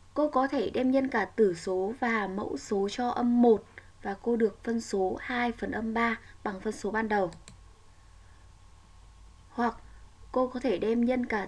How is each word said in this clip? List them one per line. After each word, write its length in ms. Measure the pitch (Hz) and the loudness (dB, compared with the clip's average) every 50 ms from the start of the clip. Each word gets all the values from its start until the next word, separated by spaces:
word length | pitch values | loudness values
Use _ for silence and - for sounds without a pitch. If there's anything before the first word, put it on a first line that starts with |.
| - - - | -20 -6 -2
cô 160 | 285 302 294 | 0 0 2
có 180 | 294 254 262 277 | 2 2 2 2
thể 220 | 294 262 - - | 0 -2 -2 0
đem 220 | - 220 254 254 | 0 0 2 2
nhân 160 | 262 269 269 262 | 2 2 2 0
cả 180 | - 226 190 | 0 -2 -2
tử 280 | - - - 220 190 170 | -2 2 4 4 4 2
số 400 | 165 - 196 185 185 190 202 247 - | 0 -2 -2 -2 0 -2 -2 -2 -2
và 280 | 254 240 226 220 202 190 | 0 0 0 0 0 -2
mẫu 300 | 190 202 - - - 277 | -4 -4 -4 -4 -6 -8
số 320 | - - 214 196 196 202 | -6 -4 -2 0 0 -2
cho 200 | - - 247 240 | -2 -2 -2 -2
âm 320 | - - 247 240 240 240 | 0 0 2 4 6 8
một 220 | 240 240 220 202 - - - - - - - - | 8 8 8 6 4 -4 -18 -20 -20 -20 -18 -10
và 140 | - 208 196 - | -8 -8 -8 -4
cô 140 | - 233 240 | -2 0 2
được 280 | 220 226 202 208 - - | 2 2 2 0 -2 -4
phân 180 | 233 233 233 | -4 -4 -4
số 360 | 226 - - 196 190 185 226 - | -2 -2 -2 0 0 0 -2 -4
hai 320 | - - 254 240 240 240 | -6 -6 -4 -2 -2 -2
phần 200 | 226 - 202 190 | -2 -4 -6 -4
âm 220 | 202 208 226 226 220 | -4 -4 -4 -2 0
ba 260 | 226 233 233 220 - - - - - - | 0 0 0 0 -4 -8 -14 -14 -8 -8
bằng 180 | 220 196 190 | -6 -6 -4
phân 120 | 190 220 214 | -4 -6 -6
số 180 | - - 196 | -4 -4 -4
ban 180 | 208 220 220 208 | -2 -2 0 0
đầu. 220 | 208 202 190 170 - - - - - - - - - - - - - - - - - - - - - - - - - - - - - - - - - - - - - - - - - - - - | 2 2 0 0 -2 -8 -16 -20 -20 -20 -20 -20 -20 -20 -20 -20 -20 -20 -20 -20 -20 -20 -20 -20 -20 -20 -20 -20 -20 -20 -20 -20 -20 -20 -20 -20 -20 -20 -20 -20 -20 -20 -20 -20 -20 -20 -20 -10
Hoặc 260 | - 240 240 226 - - - - - - - - - - - - | -4 -2 -2 -2 -2 -6 -12 -20 -20 -20 -20 -20 -20 -20 -18 -6
cô 160 | - 254 254 247 | -2 -2 0 0
có 120 | 254 247 | -2 -2
thể 180 | 262 262 185 170 | 0 0 0 0
đem 280 | 196 220 233 240 233 | 0 0 2 2 2
nhân 200 | 247 254 247 240 | 2 2 0 0
cả 200 | - 226 208 190 | -2 -2 -4 -4